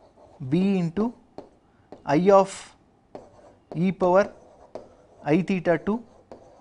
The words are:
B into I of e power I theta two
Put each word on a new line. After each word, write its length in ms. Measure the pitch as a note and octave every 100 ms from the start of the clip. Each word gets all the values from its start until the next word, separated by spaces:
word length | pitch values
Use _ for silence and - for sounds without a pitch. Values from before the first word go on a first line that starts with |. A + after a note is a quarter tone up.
| _ _ - - C3
B 300 | E3 G3 F#3+
into 340 | E3 F#3+ A#3 - _ - - _ _ _ - -
I 260 | - D3+ F#3
of 440 | G3 F#3+ - - _ _ _ _ - - - - _ -
e 180 | D#3 F#3
power 400 | - F3+ F#3 G3+ - - - - - - - _ -
I 180 | D3 E3+
theta 360 | E3+ F#3+ F3 E3
two 180 | - A#3 - - - - - -